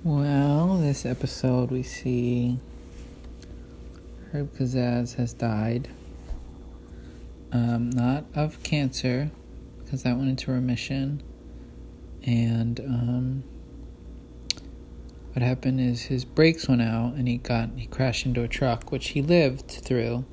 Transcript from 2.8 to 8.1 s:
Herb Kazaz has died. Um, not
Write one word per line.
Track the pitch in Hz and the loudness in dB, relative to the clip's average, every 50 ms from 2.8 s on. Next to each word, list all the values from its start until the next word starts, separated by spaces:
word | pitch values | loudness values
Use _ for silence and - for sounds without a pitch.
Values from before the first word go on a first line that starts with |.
| - - - - - - - - - - - - - - - - - - - - - - - - - - - - - - | -16 -16 -16 -16 -14 -16 -16 -16 -16 -16 -16 -16 -16 -16 -16 -16 -16 -16 -16 -16 -16 -16 -16 -16 -16 -16 -16 -16 -12 -6
Herb | - 147 143 - - | -4 -4 -4 -4 -2
Kazaz | - 135 123 127 127 123 120 120 123 120 117 - | -2 0 2 2 2 2 4 2 2 0 0 0
has | - 123 117 | -2 -2 -2
died. | - - 123 117 107 104 110 113 120 120 135 - - - - - - - - - - - - - - - - - - - - - - - - - - - - - - - - - | 0 0 0 0 2 2 2 2 0 0 -2 -6 -10 -14 -16 -16 -16 -14 -8 -8 -8 -8 -8 -14 -16 -16 -16 -16 -16 -18 -18 -16 -16 -16 -16 -16 -16 -16 -16 -16 -16 -18 -12 -2
Um, | - 123 117 117 117 117 120 120 | 0 2 4 4 2 2 0 2
not | 127 127 120 123 | 2 2 4 4